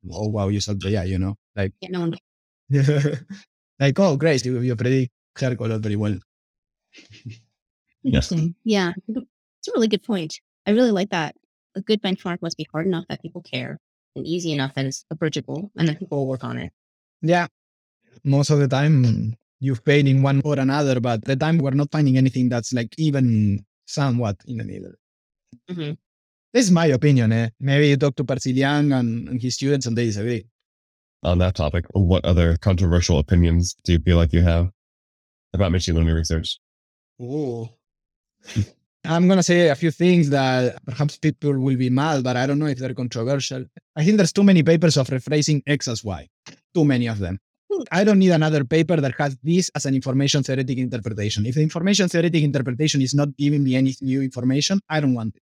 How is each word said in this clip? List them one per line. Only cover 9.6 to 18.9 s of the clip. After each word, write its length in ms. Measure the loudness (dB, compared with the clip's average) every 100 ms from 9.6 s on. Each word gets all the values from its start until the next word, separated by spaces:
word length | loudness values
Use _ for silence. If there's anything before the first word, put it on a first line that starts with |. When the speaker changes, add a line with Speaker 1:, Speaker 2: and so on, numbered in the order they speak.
| -6
Speaker 2:
a 40 |
really 140 | -2 0
good 160 | 0
point. 360 | -2 -6 -6 -12 _ _ -2
I 60 |
really 200 | 2 2
like 180 | 2 -2
that. 260 | -4 -6 -8 _ _ _ -14
A 60 |
good 200 | -4 -2
benchmark 400 | -2 -6 -6 -6
must 160 | -8 -10
be 80 | -10
hard 160 | -6 -4
enough 180 | -4 -6
that 120 | -12
people 200 | -12 -18
care 360 | -12 -10 -10 -14 _ _ _ -14
and 100 | -8
easy 260 | -6 -4
enough 200 | -4 -6 -4
that 100 | -6
it's 180 | -8 _
approachable 600 | -6 -6 -6 -10 -12 -12 -4
and 120 | -2
that 120 | -2
people 200 | -8 -6
will 80 | -6
work 160 | -6
on 140 | -8 -10
it. 140 | -12 _ _ _ _ _
Speaker 1:
Yeah. 260 | -2 0 -2 _ _ _ _ _ _ _
Most 260 | 0 2 4
of 100 | 2
the 80 | 2
time, 680 | 2 2